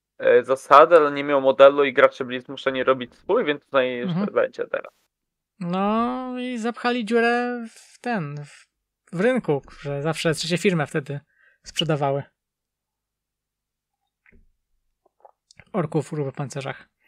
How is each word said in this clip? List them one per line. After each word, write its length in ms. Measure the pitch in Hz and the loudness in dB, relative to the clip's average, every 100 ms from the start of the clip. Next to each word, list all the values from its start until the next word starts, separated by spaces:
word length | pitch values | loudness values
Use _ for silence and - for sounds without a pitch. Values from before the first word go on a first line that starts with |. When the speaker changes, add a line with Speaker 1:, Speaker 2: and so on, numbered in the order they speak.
| _ - | _ -4
Speaker 1:
e, 260 | 120 120 | 2 4
zasadę, 520 | 117 135 - 143 165 170 | 2 -2 6 8 8 6
ale 160 | 147 | 4
nie 120 | 143 | -2
miał 160 | 143 143 | -2 0
modelu 440 | 135 127 139 143 | 2 8 8 8
i 80 | 139 | 0
gracze 320 | 127 131 - | 4 2 2
byli 160 | 123 127 | -8 -8
zmuszeni 440 | 127 135 135 131 | -10 -8 -6 -2
robić 300 | 127 131 123 | 0 0 -4
swój, 300 | _ - 226 | _ -4 -2
więc 200 | 156 147 | -2 -6
tutaj 320 | _ 135 127 123 | _ -2 0 -4
już 120 | 180 | -4
Speaker 2:
Mhm. 180 | 170 208 | -4 -4
Speaker 1:
będzie 320 | 120 117 - - | -2 -4 -4 -8
teraz. 260 | - - _ _ _ _ _ _ - | -8 -10 _ _ _ _ _ _ -10
Speaker 2:
No 760 | 175 185 202 226 240 254 254 254 | -6 -4 -2 -2 -4 -6 -10 -10
i 200 | 247 240 | -10 -8
zapchali 460 | 226 226 247 247 | -8 -6 -4 -4
dziurę 600 | 208 233 233 240 247 247 226 | -2 0 0 0 -4 -8 -12
w 280 | - - - | -20 -20 -14
ten, 440 | 240 220 147 147 | -8 -6 -6 -10
w, 220 | 143 - _ _ _ _ - | -16 -20 _ _ _ _ -12
w 80 | 170 | -2
rynku, 420 | 226 254 - 139 - - | 0 0 -2 -4 -4 -14
że 220 | 143 143 | -8 -6
zawsze 320 | 151 156 165 | -4 -2 -2
trzecie 240 | 151 160 175 | -2 -4 -2
firmy 280 | 208 170 139 | 0 -2 -4
wtedy 340 | 160 135 143 - _ _ _ | -6 -8 -12 -14 _ _ _
sprzedawały 580 | - - 160 147 139 139 - _ _ _ _ _ _ _ _ _ _ _ _ _ _ _ _ _ _ _ _ _ _ _ _ _ _ _ _ _ - _ _ _ _ | -14 -8 -4 -2 -2 -4 -8 _ _ _ _ _ _ _ _ _ _ _ _ _ _ _ _ _ _ _ _ _ _ _ _ _ _ _ _ _ -20 _ _ _ _
orków 340 | 208 151 160 - | -6 -4 -4 -6
w 20 | |
grubych 200 | 151 135 | -8 -8
pancerzach. 540 | - 135 143 131 - - _ | -8 -10 -10 -10 -12 -18 _